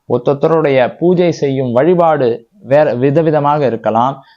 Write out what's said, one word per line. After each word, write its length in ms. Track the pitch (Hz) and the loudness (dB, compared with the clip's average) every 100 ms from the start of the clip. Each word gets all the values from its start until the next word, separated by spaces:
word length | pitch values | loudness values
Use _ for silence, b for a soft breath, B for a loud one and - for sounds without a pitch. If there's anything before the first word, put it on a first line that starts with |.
| - | -6
ஒத்தொத்தருடைய 880 | 123 - 139 160 165 151 131 120 - | -4 -2 -2 0 0 2 2 0 0
பூஜை 340 | 170 180 175 | 0 2 0
செய்யும் 400 | 147 143 135 131 | -2 -4 -2 -2
வழிபாடு 760 | 117 156 175 165 151 123 117 - _ | 0 2 2 2 2 0 -2 -10 _
வேற 340 | 110 143 151 | -2 2 2
விதவிதமாக 720 | 120 139 147 160 151 143 151 131 | 0 0 2 0 0 0 0 -2
இருக்கலாம். 580 | 113 - 113 127 139 B | -2 -2 0 -2 -4 B